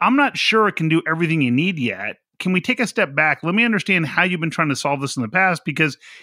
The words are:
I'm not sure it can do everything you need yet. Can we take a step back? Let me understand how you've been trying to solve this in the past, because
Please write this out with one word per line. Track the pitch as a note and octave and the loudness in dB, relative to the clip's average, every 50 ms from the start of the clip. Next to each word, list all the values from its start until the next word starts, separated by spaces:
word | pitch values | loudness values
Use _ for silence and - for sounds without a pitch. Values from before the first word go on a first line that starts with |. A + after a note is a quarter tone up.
I'm | F3 G#3 B3+ | 0 2 2
not | C#4+ C#4+ B3 - - | 2 2 0 0 -2
sure | - - G#3+ A3 G#3+ G3 | 0 2 2 4 2 2
it | - | 0
can | - D#3+ D#3+ | 0 0 2
do | D#3+ E3 - | 2 2 0
everything | D#3+ E3 E3 E3+ D#3 E3 D#3+ | 0 -2 0 0 0 2 2
you | C3+ A#2+ | 2 2
need | A#2+ C3+ E3+ G3 F3+ D3+ | 2 2 2 0 0 -2
yet. | A#2+ A2 F#2 F#2 G2+ G#2+ - _ _ _ _ - | -2 -4 -4 -4 -6 -8 -8 _ _ _ _ -6
Can | - F#3 | -2 0
we | F#3 F3+ | 0 0
take | - - B3+ C4 | 0 -2 -2 -2
a | A#3+ | -2
step | - - A3+ F#3+ C#3+ C#3 | -2 0 -2 -2 0 2
back? | D3 D#3 D3+ C#3+ - | 2 2 2 0 0
Let | D#3 E3+ F#3 | -2 -2 0
me | A3 A#3 | 2 2
understand | A#3 G#3+ F#3+ - - F#3+ F3 D#3+ | 2 0 0 0 0 0 0 0
how | C3+ - F#3+ | 0 0 0
you've | F3+ F#3 F3+ D#3+ | 0 2 0 -2
been | E3 D#3+ | -4 -2
trying | - - D#3+ D3 | -2 -2 0 0
to | C3 | 0
solve | - - C#3+ C#3+ C3+ | -2 -2 -2 -2 -2
this | C#3 C3+ - | -4 -4 -4
in | C3+ | -4
the | A#2 G#2+ | -4 -2
past, | F3 F#3 F#3+ F#3 E3+ - - | 0 0 2 2 0 -2 -4
because | E3 C#3 D#3+ D#3 D3 - - - - - - | -4 -2 0 0 0 -2 -6 -14 -20 -20 -20